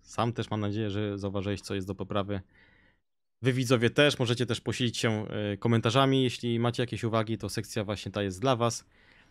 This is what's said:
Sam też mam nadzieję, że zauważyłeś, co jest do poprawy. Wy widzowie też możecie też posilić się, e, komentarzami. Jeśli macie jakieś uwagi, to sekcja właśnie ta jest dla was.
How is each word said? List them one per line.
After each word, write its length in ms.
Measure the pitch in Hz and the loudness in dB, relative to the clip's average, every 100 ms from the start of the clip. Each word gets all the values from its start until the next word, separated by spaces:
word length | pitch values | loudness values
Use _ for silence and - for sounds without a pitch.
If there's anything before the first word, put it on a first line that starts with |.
Sam 320 | _ - 117 | _ -2 -2
też 160 | 117 110 | 0 -4
mam 100 | 107 | -2
nadzieję, 300 | 104 104 110 | -2 -2 -2
że 280 | 101 107 101 | -2 -4 -4
zauważyłeś, 440 | 101 98 98 98 | -4 -4 -2 -4
co 140 | - 98 | -4 -6
jest 120 | 92 | -6
do 80 | 95 | -8
poprawy. 460 | 95 104 98 101 - _ _ _ _ _ _ _ _ _ | -4 -2 -2 -4 -8 _ _ _ _ _ _ _ _ _
Wy 120 | 120 | -2
widzowie 360 | 127 123 127 117 | 0 2 4 4
też 300 | 117 147 - | 6 4 4
możecie 260 | 117 120 120 | 0 0 0
też 160 | 113 | -2
posilić 360 | - 113 123 117 | -4 -2 -2 0
się, 300 | 120 107 107 | 0 0 -2
e, 300 | 104 104 101 | -4 -4 0
komentarzami. 680 | 117 117 113 120 135 135 | 4 4 4 4 4 4
Jeśli 360 | 127 - 120 117 | 2 0 -2 0
macie 240 | 120 120 | 0 0
jakieś 200 | 120 107 | -2 -2
uwagi, 340 | 117 110 110 110 | 0 0 0 -4
to 120 | 101 | -4
sekcja 340 | 104 104 - | -6 -6 -6
właśnie 280 | 101 104 - | -4 -4 -4
ta 120 | 104 | -2
jest 180 | 101 92 | -2 0
dla 140 | 127 123 | 0 2
was. 300 | 117 117 - _ _ - _ | 2 -2 -12 _ _ -20 _